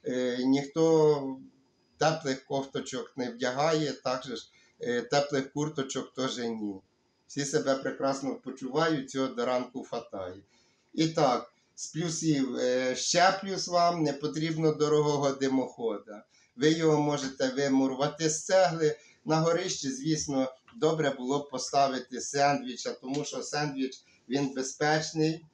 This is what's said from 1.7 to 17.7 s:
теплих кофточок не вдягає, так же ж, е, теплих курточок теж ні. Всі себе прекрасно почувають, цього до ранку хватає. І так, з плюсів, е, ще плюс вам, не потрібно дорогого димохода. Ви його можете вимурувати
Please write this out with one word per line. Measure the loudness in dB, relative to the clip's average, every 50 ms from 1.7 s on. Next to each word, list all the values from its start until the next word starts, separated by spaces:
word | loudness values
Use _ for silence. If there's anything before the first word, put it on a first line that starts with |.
| _ _ _ _ _ _
теплих | 0 0 2 0 -2 -4 -4 -4 -6
кофточок | _ -4 -4 -4 -4 _ -8 -8 -6 -8 -10 -10 -10 _ -6
не | -6 -6
вдягає, | -4 -2 -2 -2 0 2 2 2 2 2 0 -2
так | -4 -4 _ -4 -4 -4 -6
же | -8 -10
ж, | -10 -12 -14 _ _ _ _ _ _
е, | -4 -2 -2 -2
теплих | 0 2 2 2 2 2 -2 -2 -4 -4 _
курточок | -4 -4 -4 -4 -6 -6 -4 -6 -8 -8 -8 _
теж | -6 -6 -6 -4 -4
ні. | -6 -6 -6 -4 -6 -8 -8 -10 _ _ _ _ _ _ _ _ _ _
Всі | -8 -6 -6
себе | -2 -2 0 2 2 0
прекрасно | 0 0 -6 -6 -2 -2 -2 -2 -2 -4 -6 -6
почувають, | -6 _ -14 -12 -10 -10 -4 0 0 2 2 0 -2 -4 -6
цього | -4 -4 -4 -4
до | -2 -2 -2
ранку | 0 0 -2 -2 -4 _ -12 -10
хватає. | -8 -8 -10 -10 -10 -10 -10 -10 -10 -10 -14 -18 _ _ _ _ _ _ _ _ _ _
І | 0 0 0
так, | 2 2 2 4 2 0 -2 -8 _ _ _ _ _
з | -16 -16 -10
плюсів, | -6 -4 -4 -4 -4 -2 0 2 2 2 2 0 -2
е, | 0 0 2 2 2 0 0 -2
ще | -2 -2 0 4 6 6 6 6 2 -4
плюс | -6 -6 -6 -4 0
вам, | 2 4 4 4 4 2 0
не | 0 0
потрібно | -2 -4 -4 -2 -2 -2 -2 -2 2 2 2 2
дорогого | 2 2 4 4 4 4 4 2 2 2 0
димохода. | 0 0 0 2 2 2 0 -2 -6 -4 -4 -4 -4 -4 -8 -12 -18 -18 -18 _ _ _ _ _ _
Ви | 2 2 2
його | 4 4 4 4 4 4
можете | 4 2 0 -2 -4 -6 -4 -2 -2 -2
вимурувати | 0 0 0 4